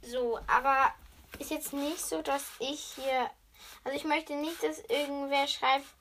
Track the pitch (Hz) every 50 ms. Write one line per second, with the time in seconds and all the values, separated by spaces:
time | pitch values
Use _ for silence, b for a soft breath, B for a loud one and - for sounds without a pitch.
0 | - 240 240 254 247 240 226 - - - - 254 254 277 269 269 269 - - -
1 | - - - - - - - - 277 - 311 294 - - - 277 285 294 320 359
2 | - - 320 320 320 - 269 277 277 - - - 226 262 285 294 - - - -
3 | 262 269 262 262 247 - - _ _ _ B B B B B B B 247 277 285
4 | 294 320 294 311 311 - 294 285 294 311 339 - - 311 311 - - - 233 277
5 | 294 277 285 277 277 277 277 277 277 285 - - - 262 269 277 277 - - _